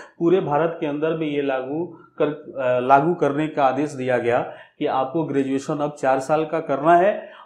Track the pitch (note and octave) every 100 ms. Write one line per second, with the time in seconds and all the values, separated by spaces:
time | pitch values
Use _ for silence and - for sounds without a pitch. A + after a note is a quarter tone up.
0 | - - E3+ F#3+ D3+ D3 E3 - D3+ D3
1 | D#3+ E3 D3+ C#3+ C#3 C3 B2+ D3+ E3+ -
2 | - - D3 D3 A#2+ C3+ B2+ B2 B2+ C#3
3 | D#3+ E3+ C#3+ C#3+ D#3 D3 C3+ C3 C3+ C3
4 | B2+ B2 A#2 B2 - - - - D3 B2+
5 | - E3 D3 C#3 C3 C3+ D#3+ D3 D3 -
6 | C3+ C3+ - D#3 D#3 E3 D3 C3+ D#3 F3
7 | G3 G#3 - -